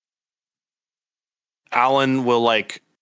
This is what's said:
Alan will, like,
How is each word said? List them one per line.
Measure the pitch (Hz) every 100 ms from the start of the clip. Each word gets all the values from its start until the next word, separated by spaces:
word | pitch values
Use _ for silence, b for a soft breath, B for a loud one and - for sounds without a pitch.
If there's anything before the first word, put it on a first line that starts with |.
| _ _ _ _ _ _ _ _ _ _ _ _ _ _ _ _ -
Alan | 120 127 139 135 131 123
will, | 120
like, | 117 110 101 - _ _